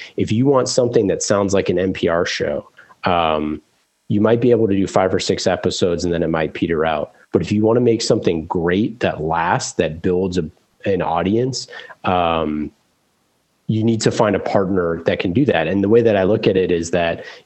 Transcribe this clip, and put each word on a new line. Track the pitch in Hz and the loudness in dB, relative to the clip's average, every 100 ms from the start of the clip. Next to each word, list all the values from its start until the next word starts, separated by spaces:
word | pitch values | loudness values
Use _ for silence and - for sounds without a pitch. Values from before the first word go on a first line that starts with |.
| - - | -12 -6
if | 87 | -2
you | 107 135 | 0 2
want | 135 123 | 2 2
something | - 120 123 98 | 0 2 2 2
that | 85 | -2
sounds | - 101 101 | 0 0 2
like | 98 92 | 0 0
an | 90 | -2
N | 95 | -2
P | 90 87 | -2 0
R | 85 87 | 0 -2
show, | - 78 71 - - - - | -2 -4 -4 -8 -20 -20 -6
um, | - 87 80 78 76 76 _ _ _ _ _ | -2 0 0 0 -2 -6 _ _ _ _ _
you | 104 | 0
might | 107 117 | 2 2
be | 120 | 4
able | 117 110 | 2 2
to | |
do | 98 92 | 0 0
five | 104 95 | 2 2
or | 90 | 0
six | - 92 - | -2 -2 0
episodes | 87 92 - 95 85 87 | 0 -2 0 -2 0 -2
and | |
then | 82 | -2
it | 80 | 0
might | 82 80 | 0 -2
peter | - 82 80 80 | -4 -4 0 0
out. | 76 73 _ _ | -2 -6 _ _
But | 95 | -2
if | 85 | 0
you | 104 107 | 2 2
wanna | 120 | 4
make | 123 110 | 2 0
something | - 117 - 82 78 | 2 0 2 -2 -4
great | 90 85 95 117 - | -2 0 0 0 -2
that | 92 82 | -4 -2
lasts, | 78 82 85 127 - | -4 -2 0 -2 -2
that | - 82 78 | -2 -2 -2
builds | 92 90 92 90 | -2 0 0 -2
a, | 78 _ _ _ - | -6 _ _ _ -4
an | 92 | -2
audience, | 80 82 90 110 131 123 - - - - - | -2 -2 0 0 0 -6 -12 -18 -20 -8 -2
um, | 90 85 82 78 76 73 _ _ _ _ _ _ _ _ _ - | 0 0 0 -2 -4 -6 _ _ _ _ _ _ _ _ _ -4
you | 110 | 0
need | 110 113 | 0 2
to | 117 | 0
find | - 110 95 | 2 2 2
a | |
partner | - 101 92 95 85 82 | 0 0 0 0 0 -2
that | - 90 | -2 -2
can | 95 | 0
do | 87 143 | 0 2
that. | 85 80 | 2 0
And | 98 | 0
the | 101 | 4
way | 117 | 4
that | 113 101 | 4 2
I | |
look | 95 107 113 | 2 2 2
at | 92 | 2
it | 90 | 2
is | 85 82 | 0 0
that, | 90 85 82 - - | 0 0 -4 -10 -20